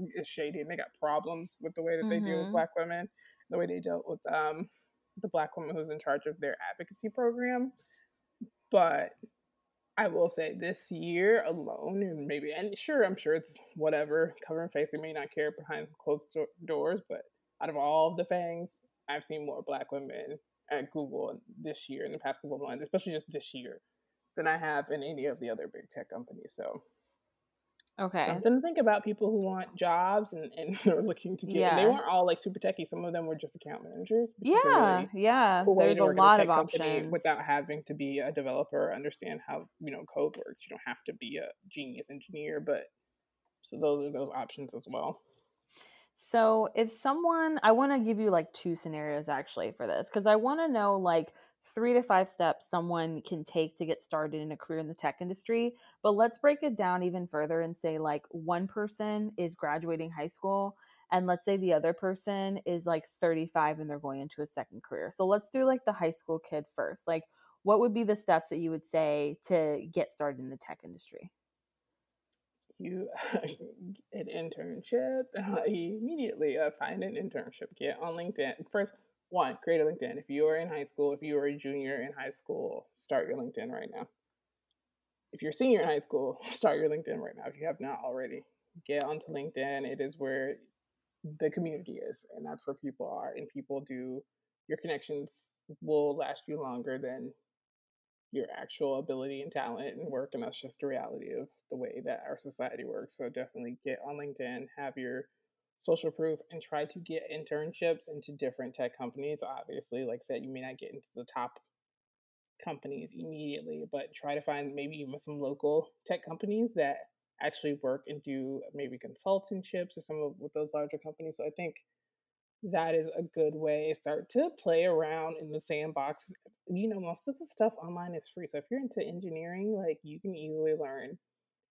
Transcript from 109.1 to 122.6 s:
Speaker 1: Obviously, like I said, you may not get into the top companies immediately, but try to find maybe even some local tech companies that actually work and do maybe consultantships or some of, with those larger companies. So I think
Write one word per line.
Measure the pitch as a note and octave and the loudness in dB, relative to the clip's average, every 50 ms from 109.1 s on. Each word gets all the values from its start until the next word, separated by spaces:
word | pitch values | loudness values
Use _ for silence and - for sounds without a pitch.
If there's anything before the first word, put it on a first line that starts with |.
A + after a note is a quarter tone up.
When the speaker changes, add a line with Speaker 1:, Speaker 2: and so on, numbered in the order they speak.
| A#2+ C3+ C#3 D3 D3+ D3 - | -8 -6 -6 -6 -4 -4 -6
Speaker 1:
Obviously, | - C3+ B2+ - - B2+ C3+ - - A#2+ B2 C3+ | -8 -8 -10 -10 -10 -10 -10 -8 -8 -6 -6 -4
like | A#2+ A#2 B2 - | -4 -6 -6 -6
I | |
said, | - C3+ - - | -6 -6 -6 -6
you | C3 | -8
may | C3+ C3 | -10 -10
not | B2+ C3 C3 B2+ | -10 -10 -12 -12
get | - - - | -14 -14 -14
into | - - _ _ | -16 -18 _ _
the | B2 A#2+ - | -14 -14 -8
top | - C3 B2 B2 - - - _ _ _ _ _ _ _ _ _ _ _ _ _ _ _ _ _ _ - - | -6 -4 -4 -4 -6 -12 -20 _ _ _ _ _ _ _ _ _ _ _ _ _ _ _ _ _ _ -14 -10
companies | E3+ D3+ C#3 - C#3 C#3 - - - - | -10 -10 -8 -8 -10 -10 -10 -10 -12 -12
immediately, | E3 E3 D#3+ D#3 D3+ D3+ D3 C#3+ D3+ D#3 D#3+ D#3 D#3 D#3 - | -12 -12 -10 -10 -8 -8 -8 -8 -8 -8 -10 -10 -10 -8 -8
but | - C#3+ - - - | -8 -8 -8 -10 -12
try | - - D3 C#3+ | -10 -6 -4 -4
to | D3 | -4
find | D3 - D3 C#3+ C#3+ C#3 C#3 | -2 -4 -4 -4 -4 -6 -6
maybe | C#3+ C#3+ D3+ D#3+ D3+ | -6 -8 -8 -8 -10
even | C#3+ C3 C#3 D3 | -10 -10 -10 -10
some | - D3+ D3 D3 | -10 -10 -8 -4
local | C#3 C3+ C#3+ C#3+ - D3 D3+ D#3+ D#3 - - _ _ | -4 -4 -2 0 0 2 4 2 2 0 -6 _ _
tech | - F#3+ F3 - | -2 -2 -2 -2
companies | - D#3+ - - G3+ G#3 A3 A#3 A3+ A3+ | -6 -8 -4 -2 0 0 2 0 2 2
that | F3+ D3 C#3 C#3 - - - _ _ _ _ _ - | 2 2 2 0 -2 -6 -12 _ _ _ _ _ -4
actually | C#3+ D3+ - - - D3 C#3+ C#3+ - | -4 -4 -4 -2 -2 -2 -2 0 0
work | B2+ C3 C#3 - - | -2 -2 -2 -4 -8
and | D3+ C#3+ - | -12 -10 -6
do | D3 C3+ C3+ C3 C3 C#3 C3+ - - - | -6 -4 -4 -4 -4 -4 -6 -8 -10 -8
maybe | C#3+ C#3+ B2 B2+ B2 | -8 -8 -8 -8 -10
consultantships | - - C3+ - - F#3+ G3 F#3+ G3 - G#3 F#3 F#3 - - F#3 F3 F3+ - E3 | -12 -14 -16 -4 0 2 2 2 2 -2 -6 -8 -6 -6 -4 -4 -4 -6 -8 -14
or | |
some | - - D#3 D3+ D3+ | -10 -8 -6 -4 -4
of, | C#3+ C#3+ - | -4 -6 -8
with | C#3+ D3 - | -12 -8 -4
those | D3+ D3+ D3 D3+ | -4 -4 -2 -2
larger | D3+ D3 D3 - D3 - | -2 -2 -4 -6 -8 -10
companies. | D#3 D3+ - E3 D#3+ D3+ - | -12 -12 -10 -10 -10 -8 -6
So | - | -6
I | D3+ D3+ | -6 -6
think | - F3 E3 D#3 - - _ _ _ _ _ _ _ _ _ _ _ _ _ _ _ | -6 -6 -6 -6 -10 -14 _ _ _ _ _ _ _ _ _ _ _ _ _ _ _